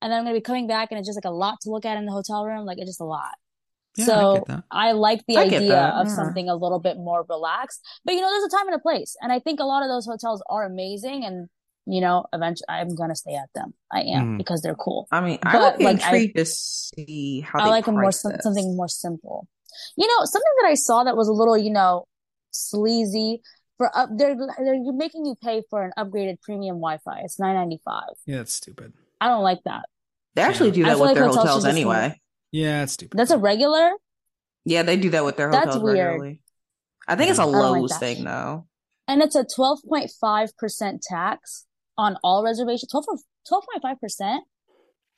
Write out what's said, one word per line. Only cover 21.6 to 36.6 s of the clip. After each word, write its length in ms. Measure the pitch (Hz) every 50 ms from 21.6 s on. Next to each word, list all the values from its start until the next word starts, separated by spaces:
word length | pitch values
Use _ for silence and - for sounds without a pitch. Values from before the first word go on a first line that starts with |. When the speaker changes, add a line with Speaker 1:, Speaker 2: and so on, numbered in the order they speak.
| 208 214
Speaker 1:
know, 340 | 214 202 190 185 180 180 - - _ _ _ _ _ _ _ _
sleazy. 920 | - - - - - 208 208 220 233 233 226 202 190 220 220 220 226 233 - _ _ _ _ _ _
For 180 | - 247 - -
up, 120 | - 240 - 220
they're, 200 | 214 285 285 285
they're 420 | 233 269 269 - - 262 269 262 262 240 262 262
making 320 | 262 311 330 - 330 302
you 100 | 285 240 -
pay 220 | 226 233 226 220 214 -
for 140 | - 208 190
an 80 | 185 -
upgraded 440 | - 214 196 190 208 196 190 180 -
premium 360 | _ - 208 202 196 190 180
Wi-Fi. 440 | 170 160 160 160 156 - - - - -
It's 160 | 175 - -
nine 160 | 190 190 190
ninety-five. 540 | 185 175 170 165 156 - - 53 - - - - - -
Speaker 2:
Yeah, 120 | 147 139
that's 160 | 127 113 - -
stupid. 400 | - - - - - - 117 - _ _ _ _ _
Speaker 1:
I 60 | 208
don't 160 | 240 247 220 196
like 160 | 185 185 180 -
that. 200 | - - - - - _ _ _ _ _ _ _ _ _
Speaker 3:
They 60 | 151 185
actually 260 | 302 403 - 339 214
Speaker 2:
Yeah. 60 | 170
Speaker 3:
do 60 | 180
Speaker 1:
I 20 | 160
Speaker 3:
that 60 | 160
Speaker 1:
feel 80 | 147 143
Speaker 3:
with 60 | 139 -
Speaker 1:
like 60 | -
Speaker 3:
their 80 | - 131
Speaker 1:
hotels 120 | - 127
Speaker 3:
hotels 240 | - - 151 139 - 202
Speaker 1:
should 40 | -
just 80 | -
Speaker 3:
anyway. 440 | 165 139 113 113 110 110 143 151 - _ _ _ _ _ _
Speaker 2:
Yeah, 280 | - 156 156 151 151 147
that's 140 | 143 135 -
stupid. 240 | - - - -
Speaker 1:
That's 140 | 202 240 247
a 60 | 330
regular? 540 | 247 202 202 202 220 277 294 302 311 330 349 381 415 - _ _ _ _ _ _ _ _ _ _ _ _
Speaker 3:
Yeah, 160 | 165 165 170 165
they 140 | 170 175
do 140 | 196 190 180
that 120 | 160 160 147
with 140 | 143 139
their 140 | - 143 147
Speaker 1:
That's 160 | 156 175 208
Speaker 3:
hotels 160 | 143 135 220 214
Speaker 1:
weird. 140 | 214 208
Speaker 3:
regularly. 440 | 185 180 170 165 151 139 139 151 - _ _ _ _